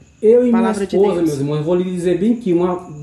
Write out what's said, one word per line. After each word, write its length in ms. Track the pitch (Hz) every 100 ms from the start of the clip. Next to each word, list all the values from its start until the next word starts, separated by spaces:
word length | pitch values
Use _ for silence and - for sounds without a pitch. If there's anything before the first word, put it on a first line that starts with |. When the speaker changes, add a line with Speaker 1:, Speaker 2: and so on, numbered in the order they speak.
| - -
Speaker 1:
eu 260 | 220 240 247
e 40 |
Speaker 2:
Palavra 260 | 226 226 202
Speaker 1:
minha 100 | 190
Speaker 2:
de 80 | 180
Speaker 1:
esposa, 200 | 202 175
Speaker 2:
Deus. 100 | 160
Speaker 1:
meus 120 | 139
irmãos, 160 | 143 151
eu 60 |
vou 120 | 151 180
lhe 80 |
dizer 340 | 185 180 180 170
bem 200 | 214 233
que 160 | 190
uma 360 | 170 180 180 - 147